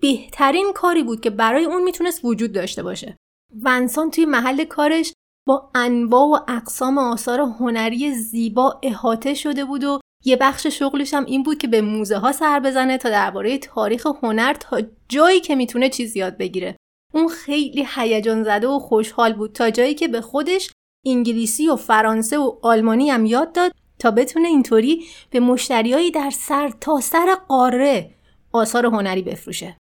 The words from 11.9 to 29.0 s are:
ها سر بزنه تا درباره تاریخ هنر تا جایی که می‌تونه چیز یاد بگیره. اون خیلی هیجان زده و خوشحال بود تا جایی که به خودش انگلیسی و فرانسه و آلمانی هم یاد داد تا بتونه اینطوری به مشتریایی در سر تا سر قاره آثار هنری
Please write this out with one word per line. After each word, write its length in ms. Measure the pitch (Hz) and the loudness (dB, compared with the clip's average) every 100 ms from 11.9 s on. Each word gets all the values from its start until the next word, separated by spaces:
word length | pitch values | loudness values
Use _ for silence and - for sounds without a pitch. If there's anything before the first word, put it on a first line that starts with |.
| 214 202 196 | -2 -2 0
ها 140 | 247 | 0
سر 280 | 285 302 285 | 2 2 2
بزنه 380 | 269 262 262 262 | 0 0 0 0
تا 120 | 233 | 0
درباره 480 | 202 196 190 208 269 | 0 0 -2 -2 -4
تاریخ 500 | - 226 208 240 311 285 | -4 -4 -2 0 -2 -2
هنر 300 | 233 220 254 | -2 0 0
تا 280 | 294 - 247 220 - - | -2 -4 -4 -4 -10 -4
جایی 300 | 277 349 370 | 4 6 4
که 160 | 349 269 | 2 -2
می‌تونه 340 | 240 240 254 | -2 0 0
چیز 260 | 254 226 196 | -2 -6 -6
یاد 220 | 185 - | -6 -6
بگیره. 380 | 185 180 180 - _ _ _ | -6 -6 -8 -10 _ _ _
اون 140 | 311 330 | 0 0
خیلی 600 | - - 294 277 277 262 269 | -2 -4 -2 -2 -4 -4 -2
هیجان 480 | 226 214 226 220 | 0 0 0 0
زده 240 | 214 208 240 | 0 0 0
و 120 | 285 | 0
خوشحال 540 | - 220 220 - 226 | 0 0 2 2 2
بود 200 | 208 214 | 0 -6
تا 160 | - 233 | -2 0
جایی 260 | 220 262 294 | 2 0 0
که 120 | 320 | -2
به 140 | 226 | -4
خودش 500 | 220 285 302 381 - _ _ _ 262 | -4 -4 -2 -2 -4 _ _ _ -2
انگلیسی 640 | 247 233 226 220 - 311 | 0 0 0 -2 0 0
و 60 | 247 | 0
فرانسه 600 | - 220 220 220 226 294 | 2 2 4 0 0 0
و 200 | 262 - | -2 0
آلمانی 480 | 233 220 226 226 294 | 2 4 4 2 2
هم 160 | 240 220 | 2 2
یاد 260 | 247 330 | 2 0
داد 200 | 349 359 - _ - | 0 -2 -2 _ -2
تا 120 | 233 | 2
بتونه 360 | 220 277 330 339 | 2 2 0 2
اینطوری 580 | 294 - 220 254 330 - - - | 2 4 4 4 0 -4 -20 -4
به 100 | 247 | 0
مشتریایی 720 | 247 247 - 233 233 285 349 | 2 2 0 0 2 2 0
در 180 | 320 277 | -2 -4
سر 440 | - - 285 294 - | -6 -4 -2 -2 -4
تا 180 | 302 285 | -2 -2
سر 380 | - 330 349 370 - | 0 2 2 0 2
قاره 680 | 262 254 247 285 220 - _ _ _ _ | 2 4 2 2 0 -4 _ _ _ _
آثار 340 | 233 220 240 240 | -2 0 0 0
هنری 360 | 220 | 0